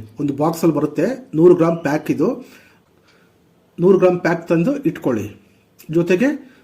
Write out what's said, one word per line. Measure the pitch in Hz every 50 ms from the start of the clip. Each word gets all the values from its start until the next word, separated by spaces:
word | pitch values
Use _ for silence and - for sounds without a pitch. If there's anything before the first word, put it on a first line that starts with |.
| 107 - - -
ಒಂದು | 147 139 131
ಬಾಕ್ಸಲ್ಲಿ | 120 151 165 165 - - 170 151
ಬರುತ್ತೆ, | 143 147 147 - - 160 226 262 262 - - -
ನೂರು | 151 170 180 175
ಗ್ರಾಮ್ | 165 160 165 165 165
ಪ್ಯಾಕ್ | - 139 147 156 - -
ಇದು. | 135 120 151 226 - - - - - - _ _ _ _ _ _ _ _ _ _ _ _ _ _ _ _ _ _ _ _ _ _ _ -
ನೂರು | 165 190 190 165
ಗ್ರಾಮ್ | 175 180 175 175
ಪ್ಯಾಕ್ | - 165 165 165 - -
ತಂದು | 170 165 170 233 285
ಇಟ್ಕೊಳ್ಳಿ. | 277 - 170 - - - 147 120 107 92 - - - _ _ _ _ _ _ _ _ - -
ಜೊತೆಗೆ | 156 170 165 175 185 185 240 285 302 277 - - _ _